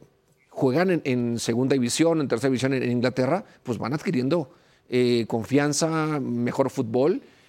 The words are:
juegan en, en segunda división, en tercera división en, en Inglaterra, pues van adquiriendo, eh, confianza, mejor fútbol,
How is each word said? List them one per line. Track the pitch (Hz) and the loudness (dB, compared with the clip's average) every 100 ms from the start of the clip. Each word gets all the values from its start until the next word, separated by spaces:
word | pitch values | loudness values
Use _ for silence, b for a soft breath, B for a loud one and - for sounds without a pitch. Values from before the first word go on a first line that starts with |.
| - _ _ _ _ - | -20 _ _ _ _ 0
juegan | 131 135 190 | 2 2 2
en, | 165 | 0
en | 139 123 120 117 | 0 0 0 -2
segunda | - 117 131 | -2 0 2
división, | 139 120 - 160 165 | 2 0 2 2 2
en | 131 | 0
tercera | 117 135 | 0 0
división | 123 131 | 0 0
en, | 135 | 0
en | 123 | 0
Inglaterra, | 120 123 123 127 180 - B | 0 0 0 0 0 -4 B
pues | - 104 | -6 -4
van | 110 | -4
adquiriendo, | 151 - 131 127 175 143 b b b - | -4 -2 0 0 0 -2 b b b -4
eh, | 123 123 120 113 | 0 2 2 0
confianza, | 117 104 135 147 143 160 160 156 151 | -4 0 2 2 0 0 0 -2 -4
mejor | 123 120 120 117 131 | -4 -2 -2 0 -2
fútbol, | - 113 120 147 247 b b | -2 -2 2 2 0 b b